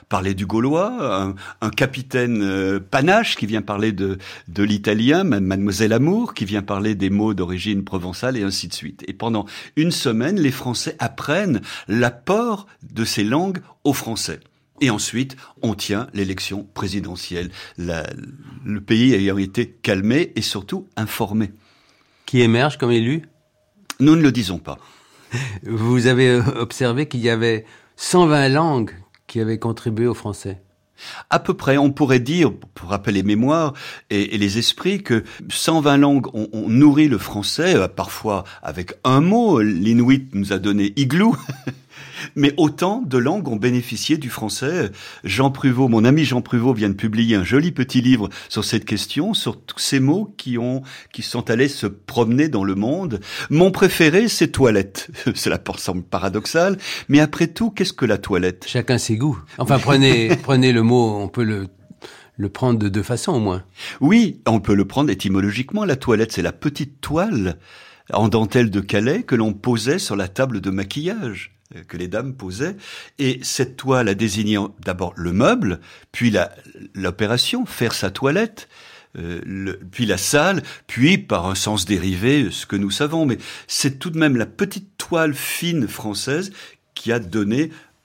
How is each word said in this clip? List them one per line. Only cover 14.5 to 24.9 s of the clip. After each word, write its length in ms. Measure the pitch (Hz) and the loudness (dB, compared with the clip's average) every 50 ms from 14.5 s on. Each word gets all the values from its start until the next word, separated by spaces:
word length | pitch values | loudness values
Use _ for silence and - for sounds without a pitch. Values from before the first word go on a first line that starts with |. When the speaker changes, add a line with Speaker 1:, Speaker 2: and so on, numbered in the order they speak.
| _ _ _ _ _ - | _ _ _ _ _ -2
Speaker 1:
Et 80 | 143 127 | 0 0
ensuite, 480 | 104 104 - - - 117 139 135 - - - - - _ | 0 0 -2 -4 -4 -4 -4 -4 -8 -16 -20 -20 -12 _
on 120 | - 117 101 | -4 -4 -4
tient 340 | - - - 101 104 127 - - | -4 -4 -4 -4 -4 -4 -6 -6
l'élection 540 | 101 98 95 98 95 - - 95 101 98 - - | -4 -4 -4 -6 -6 -8 -8 -8 -10 -12 -12 -10
présidentielle, 760 | - - 95 92 104 85 90 90 90 - - 90 87 87 90 92 - - - - - | -8 -8 -6 -6 -6 -8 -8 -10 -12 -12 -10 -8 -8 -8 -8 -10 -14 -18 -16 -12 -8
la, 280 | 87 87 85 82 78 - - - - - - - - - - - - | -6 -6 -4 -6 -6 -8 -12 -14 -16 -16 -18 -20 -20 -20 -20 -14 -10
le 160 | 98 107 101 | -8 -8 -6
pays 320 | 101 - 113 113 123 131 123 | -2 0 2 4 6 6 4
ayant 240 | 98 98 98 95 101 | 4 4 2 2 0
été 320 | 95 95 - 120 117 - - _ | -2 -2 -2 -2 -4 -4 -6 _
calmé 520 | - 113 101 95 98 110 123 151 175 - - | -2 0 0 2 2 2 2 2 0 -2 -2
et 60 | 117 | -4
surtout 480 | 110 - - 104 95 - 185 190 - - _ - | -4 -4 -4 -6 -8 -8 -8 -10 -10 -8 _ -6
informé. 560 | 110 107 - - 113 98 104 110 107 95 98 - _ _ _ _ _ _ _ _ _ _ _ _ _ | -6 -6 -4 -4 -4 -2 0 -2 -2 -2 -6 -12 _ _ _ _ _ _ _ _ _ _ _ _ _
Speaker 2:
Qui 160 | - - 123 | 0 2 4
émerge 360 | 120 113 113 117 131 151 - - | 4 6 4 4 2 0 0 0
comme 140 | 131 120 | 0 2
élu ? 300 | 120 117 110 120 147 160 151 - _ _ _ _ _ _ _ _ _ _ _ - - - | 2 2 2 0 -2 -4 -6 -10 _ _ _ _ _ _ _ _ _ _ _ -12 -2 2
Speaker 1:
Nous 160 | 131 151 156 170 | 4 6 6 6
ne 40 | |
le 120 | 156 139 113 | 6 4 4
disons 260 | 123 107 90 92 78 | 2 0 -2 -4 -8
pas. 180 | - 80 69 - - - | -8 -12 -14 -14 -16 -20